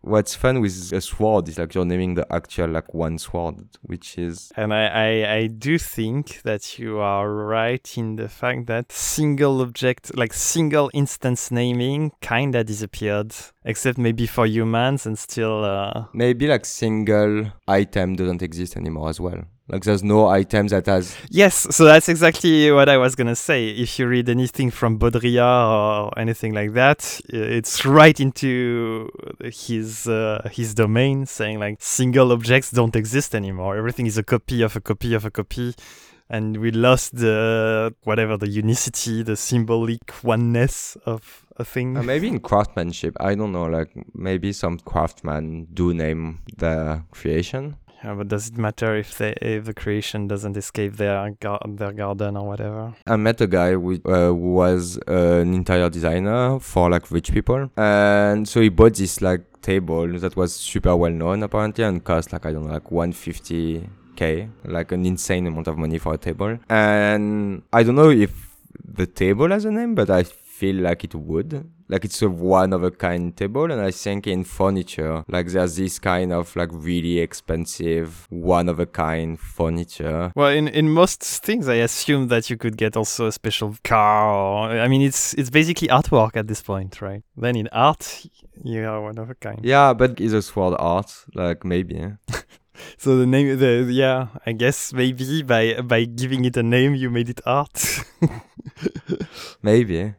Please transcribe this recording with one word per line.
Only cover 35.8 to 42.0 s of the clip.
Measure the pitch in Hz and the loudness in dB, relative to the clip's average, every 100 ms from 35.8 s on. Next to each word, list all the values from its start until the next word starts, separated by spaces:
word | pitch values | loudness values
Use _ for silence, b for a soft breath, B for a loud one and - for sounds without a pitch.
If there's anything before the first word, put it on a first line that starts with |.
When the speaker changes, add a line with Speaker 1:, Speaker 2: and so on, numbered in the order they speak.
| B B B B B | B B B B B
Speaker 2:
And | 110 107 107 | -6 -4 -2
we | 113 | -2
lost | 113 123 127 - 123 | 2 4 4 2 0
the, | 113 110 113 113 110 110 113 113 | 2 2 2 2 2 0 -2 -4
whatever, | - 107 110 107 | -2 0 0 -2
the | 104 | -2
unicity, | 104 107 120 - - 120 113 | 0 0 0 -2 -6 -4 -4
the | 113 107 | -4 -4
symbolic | - 123 113 117 113 117 - - | 0 0 2 0 0 -4 -10 -6
oneness | 120 113 120 117 131 - - - - | -2 0 2 2 2 -2 -12 -10 -8
of | 113 - - _ - | -8 -10 -20 _ -12
a | |
thing. | 120 127 127 | -8 -6 -4
Speaker 1:
Uh, | 131 | -4